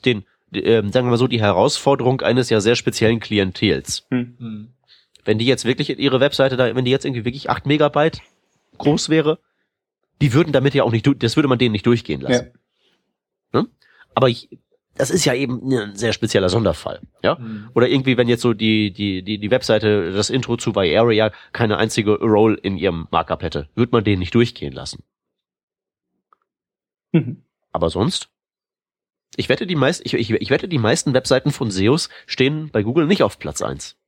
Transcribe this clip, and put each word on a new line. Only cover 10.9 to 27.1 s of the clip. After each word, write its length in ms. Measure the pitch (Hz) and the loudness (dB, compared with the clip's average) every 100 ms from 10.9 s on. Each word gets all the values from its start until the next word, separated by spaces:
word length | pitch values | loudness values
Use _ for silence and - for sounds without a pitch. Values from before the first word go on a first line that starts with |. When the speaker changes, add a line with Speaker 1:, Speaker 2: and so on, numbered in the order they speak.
Speaker 1:
nicht 140 | 117 139 | 2 2
du-, 80 | |
das 220 | 139 117 156 | 0 0 0
würde 120 | 143 | 2
man 120 | 123 | 2
denen 140 | 123 | 2
nicht 120 | 104 117 | 0 2
durchgehen 360 | 120 - 73 | 0 0 -8
lassen. 300 | 65 123 120 _ _ _ _ _ _ _ _ _ _ | 0 -2 -2 _ _ _ _ _ _ _ _ _ _
Speaker 2:
Ja. 80 | 120 | -2
Speaker 1:
Ne? 80 | 226 _ _ _ _ - | -2 _ _ _ _ 0
Aber 140 | 127 | 0
ich, 200 | 120 - - _ _ _ - | 0 -10 -20 _ _ _ -6
das 160 | 135 | -2
ist 140 | 185 147 | 0 0
ja 100 | 123 | 0
eben 360 | 135 123 131 | -4 -6 -2
ein 240 | 127 104 101 | -2 -2 -6
sehr 160 | 113 | -4
spezieller 380 | 104 110 107 92 | -2 0 0 2
Sonderfall, 520 | 101 101 82 - - - _ | 2 0 -2 -8 -12 -16 _
ja? 140 | 104 147 | -2 -2
Speaker 3:
Mhm. 340 | 113 107 107 123 | -8 -14 -4 0
Speaker 1:
Oder 120 | 120 | 2
irgendwie, 300 | 135 131 120 | 2 0 0
wenn 100 | 120 | 2
jetzt 140 | 120 | 2
so 120 | 123 | 0
die, 380 | 107 110 110 104 | 0 0 0 0
die, 300 | 92 101 92 | -2 -4 -4
die, 160 | 92 107 | -6 -6
die 140 | 101 | -2
Webseite, 600 | 123 - 110 107 104 85 | -2 2 2 4 0 0
das 200 | 95 101 | -2 -2
Intro 260 | 131 123 120 | -2 -2 -4
zu 180 | - 101 | -2 0
Area 560 | 92 85 117 110 110 - - | 2 4 4 2 0 -2 -16
keine 260 | - 117 104 | -4 -2 0
einzige 420 | 110 - 104 104 | 0 0 0 0
Role 380 | 113 104 110 110 | 2 4 4 2
in 180 | 95 95 | -4 -2
ihrem 320 | 92 85 82 | -2 -4 -2
Markup 320 | 82 82 80 | -2 -2 -4
hätte, 260 | 85 80 71 - | -4 -6 -8 -2
würde 160 | 120 | 0
man 120 | 120 | 0
den 140 | 104 98 | 0 -2
nicht 160 | 90 | 0
durchgehen 400 | 117 120 - 71 | 2 0 -2 -12
lassen. 300 | 65 67 - - _ _ _ _ _ _ _ _ _ _ _ _ _ _ _ _ _ _ _ _ | -10 -14 -16 -20 _ _ _ _ _ _ _ _ _ _ _ _ _ _ _ _ _ _ _ _